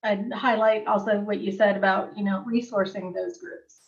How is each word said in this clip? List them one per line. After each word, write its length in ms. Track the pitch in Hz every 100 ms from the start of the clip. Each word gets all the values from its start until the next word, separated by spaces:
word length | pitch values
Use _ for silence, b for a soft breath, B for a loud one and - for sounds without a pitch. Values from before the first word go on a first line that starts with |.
I'd 300 | 226 196 220
highlight 540 | 208 262 220 220 220 -
also 320 | 202 202 208
what 200 | 208 202
you 120 | 196
said 240 | 196 214 196
about, 420 | 196 190 - -
you 60 |
know, 200 | 202 190 233
resourcing 640 | 233 240 208 190 202 180
those 240 | 180 180 -
groups. 440 | 175 - _ _